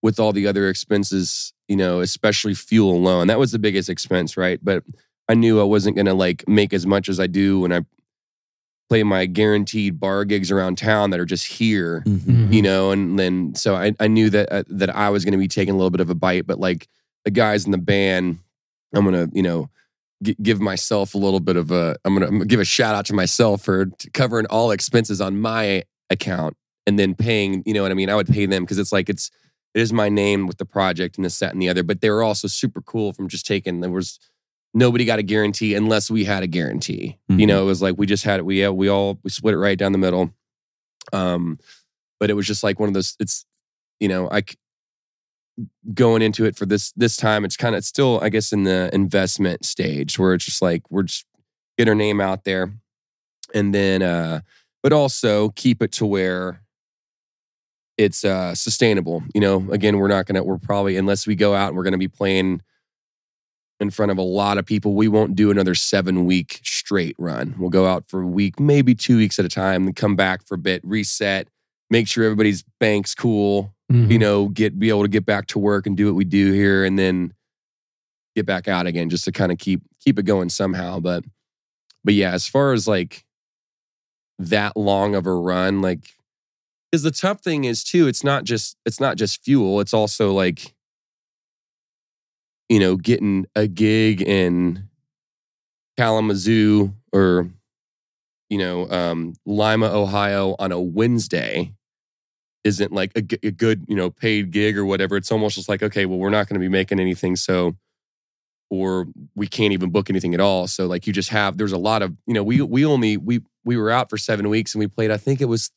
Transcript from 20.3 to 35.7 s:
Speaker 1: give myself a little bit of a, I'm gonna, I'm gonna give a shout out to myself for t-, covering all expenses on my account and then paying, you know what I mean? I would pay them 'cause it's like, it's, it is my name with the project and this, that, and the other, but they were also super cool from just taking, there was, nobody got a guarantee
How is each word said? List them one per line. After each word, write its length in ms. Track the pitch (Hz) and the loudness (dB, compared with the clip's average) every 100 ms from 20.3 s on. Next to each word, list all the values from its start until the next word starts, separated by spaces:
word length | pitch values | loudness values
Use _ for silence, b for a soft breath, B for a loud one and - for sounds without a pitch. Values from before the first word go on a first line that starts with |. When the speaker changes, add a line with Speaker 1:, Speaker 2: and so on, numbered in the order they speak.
| 104 | -2
Speaker 1:
give 200 | 107 104 | 0 0
myself 540 | 104 95 - 107 98 101 | 0 -2 -2 -2 0 0
a 20 | |
little 220 | 98 95 | 0 2
bit 160 | 85 87 | 0 -2
of 140 | 80 | 0
a, 240 | 87 82 - 98 | 0 0 -2 0
I'm 80 | |
gonna, 140 | 98 92 | 0 2
I'm 60 | |
gonna 120 | 104 104 | 0 2
give 140 | 117 | 2
a 60 | 95 | 2
shout 280 | - 113 | 0 0
out 120 | 104 101 | 0 -2
to 60 | |
myself 500 | 101 90 - 117 98 | -2 -2 2 2 2
for 240 | - 92 92 | 0 0 0
t-, 240 | - - | -4 -12
covering 340 | - 127 113 107 | -4 -2 0 0
all 180 | 110 117 | 0 0
expenses 500 | 101 - 120 110 98 | 0 0 0 0 -2
on 220 | 95 98 | -2 -2
my 420 | 110 113 107 95 - _ _ | -2 -2 0 -2 -4 _ _
account 440 | 95 - 90 80 - _ _ - | -4 -2 -4 -4 -8 _ _ -2
and 140 | 101 | 2
then 160 | 98 90 | 2 0
paying, 480 | 110 110 98 95 107 | 0 0 0 -2 -2
you 80 | |
know 80 | 107 | -2
what 80 | 98 | 0
I 40 | 95 | 0
mean? 160 | 95 | 0
I 40 | 104 | 0
would 120 | 95 | 0
pay 180 | 104 98 | 0 2
them 200 | 98 87 | 0 -2
'cause 100 | 98 | -2
it's 140 | 98 | 0
like, 160 | 98 90 | -2 -2
it's, 220 | 101 - _ _ _ _ | -6 -8 _ _ _ _
it 80 | 110 | -2
is 100 | 113 | 0
my 160 | 113 104 | 0 2
name 400 | 104 101 101 95 | 2 2 0 -2
with 100 | 90 | -8
the 60 | 98 | -8
project 520 | 101 95 87 90 - | -2 -2 -2 -6 -4
and 80 | 92 | -6
this, 120 | - | -4
that, 120 | 95 | -6
and 100 | 95 | -2
the 60 | 90 | 0
other, 160 | 90 | 0
but 160 | 85 98 | -2 0
they 100 | 110 | 0
were 140 | 104 | 2
also 240 | 113 101 101 | 0 -2 -6
super 340 | - 120 - | -4 -6 -6
cool 300 | - 113 104 | -10 -6 -6
from 160 | - 95 | -6 -10
just 180 | 87 - | -10 -4
taking, 360 | 101 92 87 | -4 -4 -6
there 80 | 90 | -4
was, 300 | 90 90 - _ _ _ _ _ | -4 -6 -10 _ _ _ _ _
nobody 300 | 113 123 120 | 2 2 2
got 160 | 117 110 | 0 0
a 40 | |
guarantee 500 | 101 107 107 98 110 | 0 0 0 0 -2